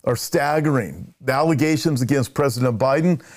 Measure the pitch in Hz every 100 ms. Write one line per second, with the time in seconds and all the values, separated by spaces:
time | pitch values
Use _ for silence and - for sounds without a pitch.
0 | - 120 - 170 147 156 156 135 92 71
1 | - - 127 131 160 151 156 156 165 135
2 | 127 139 123 - 143 123 127 110 131 143
3 | 170 160 -